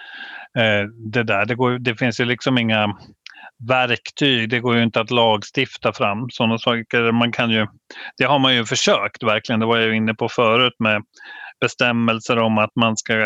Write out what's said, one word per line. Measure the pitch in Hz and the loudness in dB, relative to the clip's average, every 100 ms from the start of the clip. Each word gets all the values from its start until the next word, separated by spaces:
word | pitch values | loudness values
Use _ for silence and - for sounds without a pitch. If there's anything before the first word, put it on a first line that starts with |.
| - - - - - - | -20 -18 -16 -18 -8 0
eh, | 113 104 104 117 110 | 2 2 -2 -8 -6
det | 117 | -2
där. | 110 101 107 | 0 0 0
Det | 120 | 0
går | 127 | 0
ju, | 123 | 0
det | 123 113 | -2 0
finns | 127 113 | -2 0
ju | 120 | -2
liksom | 120 - 127 | 0 0 0
inga | 113 110 107 101 - - - - - _ 117 | 2 0 0 -4 -12 -20 -20 -20 -20 _ -2
verktyg. | 127 127 117 - - 143 123 110 | 0 0 -2 -6 -2 0 2 0
Det | 123 | -2
går | 120 117 | 0 2
ju | |
inte | 117 117 | 2 0
att | 110 | 0
lagstifta | 120 117 107 104 - 127 - 120 | 2 4 2 -2 -4 -4 -2 -4
fram | - 117 101 123 | -2 -4 -2 -8
såna | - 117 113 | -2 0 0
saker. | - 117 110 120 117 | 0 -2 -2 0 2
Man | 117 120 | 2 0
kan | 117 120 | 0 0
ju, | 110 107 - _ - - - | 0 -2 -6 _ -18 -18 -4
det | |
har | 127 143 | 0 2
man | 131 123 | 4 2
ju | 110 | 0
försökt | 131 - 143 101 - | 0 2 2 0 -4
verkligen. | 117 107 - 113 | -2 -2 0 -2
Det | 113 | 2
var | 117 | 2
jag | 113 | 2
ju | 110 | 0
inne | 110 | -2
på | 107 117 | -2 -4
förut | - 117 113 127 - | 0 2 4 2 0
med | 113 104 107 _ - - - - | -2 -2 -4 _ -20 -18 -18 -4
bestämmelser | 120 - 123 117 117 113 - 120 | -4 0 0 2 0 0 0 0
om | 113 110 | 2 2
att | 107 - | 0 0
man | 117 107 | 0 0
ska | - 110 | -2 0